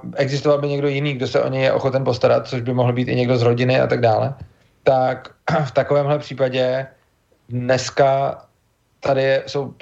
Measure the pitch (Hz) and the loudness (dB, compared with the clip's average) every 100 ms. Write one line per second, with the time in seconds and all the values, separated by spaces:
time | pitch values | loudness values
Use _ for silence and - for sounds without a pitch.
0 | - 139 139 139 151 143 147 143 143 139 | -6 -4 -2 0 0 2 0 -2 -2 -2
1 | 147 131 127 139 127 131 131 - 135 135 | -2 -2 -2 0 0 0 0 2 0 0
2 | 131 117 123 120 - 127 117 127 123 123 | -2 0 2 2 0 -6 -2 0 0 0
3 | 123 123 123 127 117 120 127 131 123 123 | 0 0 0 2 2 2 2 2 0 2
4 | 117 107 117 139 - _ _ _ - 131 | 2 2 -2 -6 -14 _ _ _ 0 2
5 | 127 131 - - - 165 143 139 127 143 | 2 -2 -10 -12 -4 -2 0 -2 2 0
6 | 143 147 - 131 131 127 127 131 135 _ | 2 -2 -4 -4 -2 0 0 -2 -6 _
7 | _ _ _ _ - 123 123 131 - - | _ _ _ _ -10 -6 0 0 0 2
8 | 139 135 139 - - _ _ _ _ _ | 4 4 0 -6 -14 _ _ _ _ _
9 | - 135 135 135 - 147 127 - | -2 0 2 0 0 -6 -6 -10